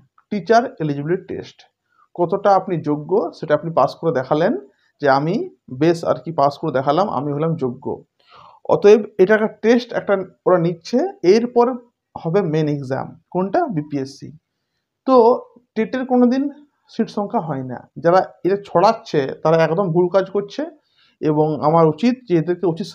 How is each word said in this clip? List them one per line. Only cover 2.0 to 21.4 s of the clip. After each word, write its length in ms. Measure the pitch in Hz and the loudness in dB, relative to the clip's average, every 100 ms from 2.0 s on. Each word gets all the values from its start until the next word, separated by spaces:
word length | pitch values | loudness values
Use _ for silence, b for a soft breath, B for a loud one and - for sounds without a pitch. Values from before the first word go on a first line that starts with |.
| _ | _
কতটা 400 | - 175 196 208 | -4 -2 0 2
আপনি 260 | 190 190 170 | 2 0 -4
যোগ্য 500 | 143 147 151 190 311 - | -4 -4 -2 -2 -2 -6
সেটা 140 | 156 | -2
আপনি 180 | 147 165 | -2 0
পাস 220 | 165 139 | 0 0
করে 180 | - 165 | 0 -4
দেখালেন 460 | 131 131 151 180 349 - b b _ | -2 -2 0 0 -2 -8 b b _
যে, 80 | 143 | 2
"আমি 400 | 135 151 220 370 - - 127 | 2 2 -4 -6 -12 -18 -2
বেশ 260 | 156 165 | 0 0
আর 100 | - - | -2 -4
কি 80 | - | -4
পাস 260 | 165 143 143 | 0 0 0
করে 140 | 165 | -4
দেখালাম, 360 | 127 139 147 208 | -2 0 0 0
আমি 240 | - 147 | -2 -4
হলাম 240 | 143 160 160 | -4 -4 -2
যোগ্য।" 480 | 127 120 117 - - _ b b b b | -4 -6 -10 -10 -12 _ b b b b
অতএব 360 | - - 202 208 208 - | -2 2 6 6 4 0
এটা 160 | 185 | 4
একটা 120 | 214 214 | 4 0
টেস্ট 460 | - 220 240 - | -2 2 2 0
একটা 320 | - 180 196 185 _ - | -6 -2 -2 -4 _ 0
ওরা 120 | 180 | 2
নিচ্ছে, 400 | 165 165 - 240 370 392 | 2 -4 -4 -2 -2 0
এরপর 520 | 247 214 240 240 240 247 - _ _ - | 2 4 2 2 0 -2 -10 _ _ -10
হবে 240 | 165 180 | -4 -2
মেন 260 | 180 151 151 | 0 0 0
এক্সাম। 520 | 147 131 131 113 - _ | -2 -4 -6 -6 -14 _
কোনটা? 360 | 175 190 202 339 | -4 -2 -2 -2
বিপিএসসি। 720 | 165 147 143 135 - 131 147 _ _ _ _ _ _ - | -4 -6 -6 -8 -12 -20 -20 _ _ _ _ _ _ 2
তো 360 | 262 226 - - _ _ | 4 6 2 -4 _ _
টেটের 320 | - 226 254 254 | -6 -4 -6 -2
কোনো 200 | 254 247 | 2 2
দিন 220 | 262 285 - _ _ _ | 2 -4 -8 _ _ _
সিট 220 | - 202 | -6 -6
সংখ্যা 300 | - 202 233 | -6 -6 -6
হয় 220 | 156 135 | -6 -6
না। 280 | 127 120 - - | -8 -12 -16 -4
যারা 340 | 156 185 - - | 2 2 2 -4
এটা 120 | 175 196 196 | -2 -2 -2
ছড়াচ্ছে 680 | 175 196 226 - 156 135 - | 2 2 2 -2 -2 -2 -2
তারা 140 | 156 165 | 0 2
একদম 360 | 160 165 196 | 2 0 0
ভুল 160 | 165 180 | 0 0
কাজ 220 | 190 190 | 0 -2
করছে, 340 | 202 202 - 320 330 _ _ _ _ | -4 -6 -8 -10 -12 _ _ _ _
এবং 440 | 151 151 | -2 0